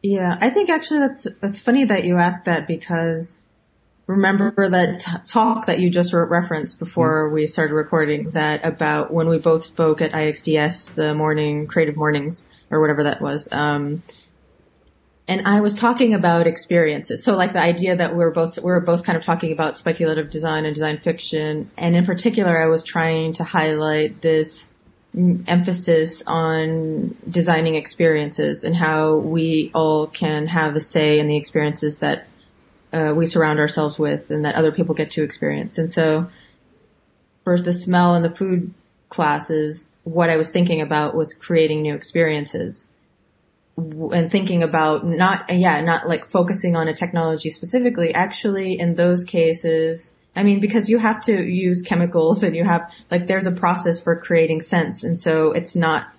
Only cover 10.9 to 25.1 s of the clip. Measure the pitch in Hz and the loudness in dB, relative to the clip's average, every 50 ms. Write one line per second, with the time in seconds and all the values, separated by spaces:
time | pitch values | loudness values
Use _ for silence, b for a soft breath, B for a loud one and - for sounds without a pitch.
10.9 | - - 156 151 151 151 156 156 156 151 151 151 147 151 151 151 - 175 160 151 | -6 -2 -2 -2 0 0 0 0 0 0 -2 -2 -2 -4 -6 -4 0 0 0 0
11.9 | 151 151 151 151 151 147 139 151 175 - b b b b b b 160 156 156 151 | 0 -2 0 0 0 0 -2 -6 -10 -10 b b b b b b 0 0 2 2
12.9 | 151 143 147 147 - - 147 143 143 147 - - - 143 147 147 147 143 143 143 | 2 0 0 -2 -2 -2 -4 -6 -6 -6 -8 -6 -4 -2 -2 0 -2 -2 -4 -6
13.9 | 147 165 B B B B B B _ _ _ _ _ _ _ _ _ _ _ _ | -8 -8 B B B B B B _ _ _ _ _ _ _ _ _ _ _ _
14.9 | _ _ _ _ _ _ _ - 185 196 196 196 202 208 208 208 208 208 240 233 | _ _ _ _ _ _ _ -6 -6 -2 0 2 2 4 2 2 0 2 0 0
15.9 | 247 247 262 226 214 190 170 175 170 170 170 165 160 - - - 170 175 165 156 | 4 4 4 4 4 4 4 4 4 4 4 2 0 -2 -4 2 2 4 4 4
16.9 | 147 143 - - 113 - - 247 202 190 180 - 202 175 156 170 170 175 185 185 | 0 -4 -6 -8 -10 -2 0 0 2 2 2 0 2 2 2 2 2 0 0 0
17.9 | 180 175 175 151 165 170 170 165 165 175 165 165 - - - 175 180 175 175 175 | 0 0 0 -2 0 2 2 2 2 0 -2 -2 -4 -6 -2 0 0 2 2 2
18.9 | 170 170 170 - 170 165 165 - 165 170 - 160 160 - 160 151 - - - 170 | 0 0 0 -2 -2 -2 0 -2 -2 -2 -2 -4 -2 -2 -4 -4 -4 -4 -4 -4
19.9 | 165 - 170 160 156 156 151 147 - 156 160 165 156 156 156 156 151 151 156 151 | -2 0 0 0 0 -2 -4 -6 -6 -6 -4 -2 -2 -2 -4 -4 -4 -4 -4 -4
20.9 | 151 151 - 170 165 - - - - 156 151 151 151 151 - - _ - 170 170 | -4 -4 -4 -4 -4 -4 -6 -6 -4 -4 -4 -2 -4 -6 -8 -10 _ -4 0 2
21.9 | 170 175 180 185 185 180 - 240 208 226 196 180 170 165 160 160 165 160 160 - | 2 2 2 2 -2 0 -2 0 0 2 2 2 2 2 4 2 2 0 -2 -4
22.9 | - 170 165 165 165 160 160 160 165 - 165 - - 175 156 156 156 151 156 156 | -4 -2 0 0 0 -2 -2 -4 -4 -6 -8 -2 0 0 0 2 0 0 0 0
23.9 | 151 151 156 151 - - - 165 160 156 156 156 - - - _ _ _ _ _ | 0 0 0 -2 -4 -2 0 2 2 2 0 -2 -6 -20 -20 _ _ _ _ _
24.9 | _ _ _ _ | _ _ _ _